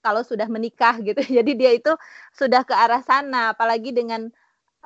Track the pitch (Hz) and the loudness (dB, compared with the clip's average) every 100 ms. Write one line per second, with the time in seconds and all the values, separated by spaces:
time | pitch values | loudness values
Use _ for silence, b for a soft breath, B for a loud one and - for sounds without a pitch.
0 | 226 214 240 240 220 220 226 - 233 233 | -4 -2 -4 -6 -6 -6 -6 0 0 2
1 | 208 214 254 247 233 240 254 233 294 320 | -2 -4 0 2 2 2 4 4 2 -2
2 | B B B - 262 247 262 208 233 233 | B B B -4 0 2 2 2 2 2
3 | - 269 285 254 226 214 226 226 233 240 | 0 0 0 -2 -2 0 0 0 -2 -4
4 | 233 226 226 - _ _ _ _ | -4 -6 -10 -16 _ _ _ _